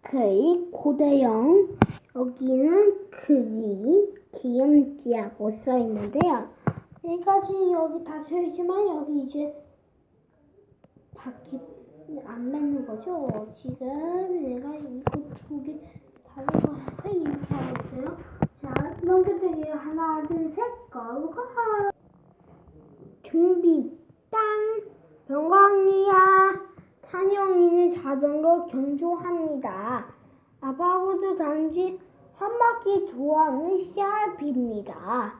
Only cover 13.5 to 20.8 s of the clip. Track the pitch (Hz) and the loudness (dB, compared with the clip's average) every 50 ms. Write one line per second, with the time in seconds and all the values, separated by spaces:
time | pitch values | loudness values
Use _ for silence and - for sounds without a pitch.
13.5 | - _ - 254 254 - 262 254 277 294 320 339 359 370 381 370 359 339 285 254 | -16 _ -12 -12 -10 -8 -8 -6 -6 -6 -6 -4 -4 -4 -2 -2 -4 -4 -4 -6
14.5 | 247 247 269 285 302 302 294 262 247 254 285 - - 294 294 - 277 - - - | -6 -8 -8 -10 -12 -12 -12 -12 -14 -4 -4 -4 -4 -4 -12 -12 -16 -18 -16 -12
15.5 | 302 285 262 294 302 302 - - _ - _ _ _ _ _ _ - 277 269 285 | -12 -12 -10 -12 -14 -14 -18 -20 _ -20 _ _ _ _ _ _ -18 -10 -8 -4
16.5 | 311 - - 302 294 285 - - - - - 403 403 359 311 285 285 277 - - | -2 -2 -2 -2 -4 -8 -12 -14 -14 -10 -8 -4 -4 -4 -4 -4 -6 -8 -6 -6
17.5 | 285 285 294 262 247 240 - - 262 254 262 320 339 339 - - - - - - | -6 -6 -4 -6 -8 -10 -10 -10 -10 -10 -10 -10 -10 -12 -18 -20 -6 -4 -4 -4
18.5 | _ _ - 277 269 - 285 349 349 - 339 339 370 370 370 403 349 349 381 339 | _ _ -12 -6 -4 -4 -4 -4 -6 -6 0 2 4 4 4 2 0 -2 -2 -4
19.5 | 311 311 311 311 302 294 285 302 311 320 320 320 311 311 294 311 339 320 330 320 | -4 -4 -6 -8 -8 -10 -8 -8 -6 -4 -2 -2 -2 -4 -4 -4 -4 -4 -4 -6
20.5 | 302 403 480 494 480 - | -4 -4 -6 -6 -6 -12